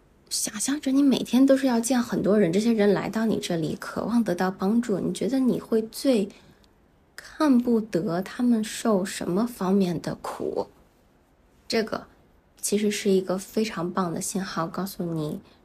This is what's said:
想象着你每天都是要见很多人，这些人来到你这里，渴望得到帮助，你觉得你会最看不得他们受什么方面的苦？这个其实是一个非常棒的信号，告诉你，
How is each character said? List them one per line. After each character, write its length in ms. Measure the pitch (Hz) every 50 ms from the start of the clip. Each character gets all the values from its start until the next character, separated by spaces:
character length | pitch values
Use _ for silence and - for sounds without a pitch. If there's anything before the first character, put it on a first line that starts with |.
| _ _ _ _ _ -
想 300 | - - - - - 214
象 200 | - - 277 302
着 120 | - 269
你 100 | 262 277
每 220 | 285 277 240 - -
天 200 | - - 247 269
都 120 | 269 269
是 100 | 262 269
要 140 | 262 240 233
见 200 | 233 - 269 240
很 220 | 233 - - -
多 160 | - 180 208 214
人， 140 | 190 165
这 80 | 165 196
些 120 | 220 233
人 200 | 233 220 202 208
来 160 | 190 160 - -
到 180 | 196 220 226
你 140 | 220 - -
这 160 | - - -
里， 180 | 165 156 151 -
渴 300 | - - - - - -
望 180 | - 226 240
得 100 | 220 180
到 160 | 175 180 185 185
帮 320 | 190 - 190 190 226 240
助， 200 | 233 226 202 175
你 120 | - 175
觉 140 | 185 - -
得 140 | 202 269 269
你 180 | 262 240 180 -
会 240 | - - 233 220
最 460 | 220 220 - - - 277 254 208 190 - - - - - _ _ _ _ _ _ _ _ _ _ _ _ _
看 420 | - - - - - 311 294 254 240
不 220 | 240 247 233 220
得 420 | 214 - - 170 165 214 165 175
他 220 | 202 - - - 247
们 180 | 247 240 220
受 420 | 214 220 - - - 233 214 185 180
什 240 | 190 - - - -
么 160 | 170 196 240
方 300 | 240 - - 190 180 190
面 260 | 202 190 175 170 147
的 140 | - - -
苦？ 520 | - - - - - - - - 87 - - _ _ _ _ _ _ _ _ _ _ _ _ _ _ _ _ _ _ _
这 160 | - - 226
个 240 | 214 220 - - - - _ _ _ _ _ _ _ _ _ _
其 160 | - - 202
实 140 | 208 214 208
是 200 | 208 - - 208
一 100 | 190 190
个 180 | 185 185 180 190
非 260 | - - - 220 220
常 260 | 220 - 196 175 180
棒 220 | - 202 185 170
的 80 | 165 -
信 240 | 196 - - 190 190
号， 220 | - - 165 160
告 180 | 165 160 - 185
诉 180 | 196 - -
你， 380 | 180 170 165 160 151 151 - 190 - - _ _